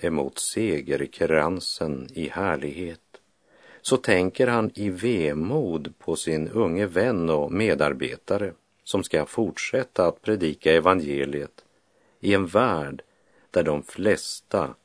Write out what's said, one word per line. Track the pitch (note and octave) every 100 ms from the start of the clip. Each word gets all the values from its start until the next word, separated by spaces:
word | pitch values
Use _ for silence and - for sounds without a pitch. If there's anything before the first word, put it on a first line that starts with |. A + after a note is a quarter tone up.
emot | E2+ D#2 C2+ -
segerkransen | - - A2 D2 C#2 C#2 C#2 - E2+ D#2+ D#2 F2 - - E2 C2+ C2
i | - C#2+
härlighet. | F2 G2 D2 D2 D2 F2 E2 _ - _ _ _ _ - -
Så | - C3
tänker | - F#2 F#2 - B2+
han | A#2+ A2
i | - G2+
vemod | F2+ A#2 G#2 D#2 D2 F2+ D3+ G#2 D#2+ D2+ -
på | - D#2+
sin | - D#2 D#2+
unge | A2+ F#2+ F2 G2+
vän | E2+ A#2+ G2+ E2
och | D2+ D2
medarbetare | F2 A2 D2 D2 C2 - - - G2+ G2 - _ _
som | - G2
ska | - D#2 D2
fortsätta | - G2+ - - C3 - - E2+
att | -
predika | - G#2+ D#2+ C#2+ D#2+
evangeliet | E2 E2+ F#2 D2 C#2+ C#2+ C#2+ C#2+ - - _ _ _ _ _
i | G2+
en | G2 F2+
värld | G2+ B2 E2 C#2+ C2+ - _ _ _ _
där | -
de | D#2+ D2
flesta | - - G#2 F2+ - - - G2+ C#2 -